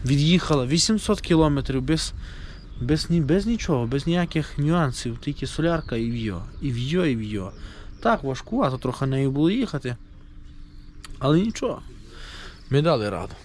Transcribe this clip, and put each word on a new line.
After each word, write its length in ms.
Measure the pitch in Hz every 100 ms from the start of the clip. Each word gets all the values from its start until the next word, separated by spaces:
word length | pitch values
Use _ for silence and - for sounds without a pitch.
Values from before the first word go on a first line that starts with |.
Від'їхала 600 | 127 143 151 180 - 147 123
вісімсот 540 | 165 - 214 - 208
кілометрів 640 | - 165 156 143 131 131
без... 300 | 127 160 - - - - - - - -
без 300 | 123 151 -
ні-, 100 | 170
без 260 | 143 180 208
нічого, 400 | 226 - 135 117
без 200 | 139 160
ніяких 520 | 170 175 160 143 -
нюансів, 600 | 147 175 143 123 123 117
тільки 280 | - 143 127
солярка 500 | - 165 165 - 117
і 140 | 117
в'йо, 320 | 117 110 87 - -
і 120 | 139
в'йо, 340 | 117 127 175 170
і 100 | 117
в'йо. 360 | 107 104 95 - - - - -
Так, 200 | 226 226
важкувато 560 | 135 127 - 240 170 131
трохи 280 | 127 - 135
нею 240 | 135 135
було 200 | 139 160
їхати, 460 | 226 240 147 123 120 - - - - - - - - - - - -
але 220 | 135 156
нічого, 380 | 220 - 254 - - - - - - - - - -
ми 120 | 135
дали 280 | 160 139 104
раду. 220 | 92 95 -